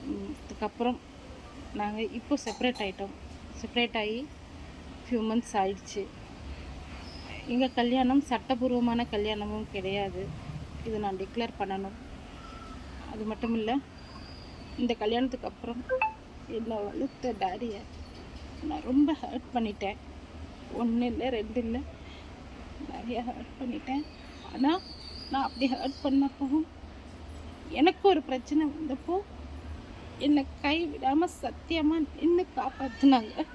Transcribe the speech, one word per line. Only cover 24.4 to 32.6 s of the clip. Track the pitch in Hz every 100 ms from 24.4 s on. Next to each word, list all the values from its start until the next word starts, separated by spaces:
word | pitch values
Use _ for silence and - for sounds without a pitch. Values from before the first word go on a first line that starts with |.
| -
ஆனா, | - 277 359 - - - - -
நான் | 269
அப்படி | 254 240 262
ஹர்ட் | 254 262 -
பண்ணப்பவும் | 285 277 277 - - 302 311 - - - - - - - - - -
எனக்கு | - 330 - 392
ஒரு | 320
பிரச்சனை | - 262 - 294 302
வந்தப்போ | 302 311 262 - 370 - - - - - - - - - -
என்னை | 285 294 269 -
கைவிடாம | 285 320 339 - 262 285 349 -
சத்தியமா | 240 - - 330 302 330 294 -
நின்னு | 302 349 359
காப்பாத்துனாங்க. | -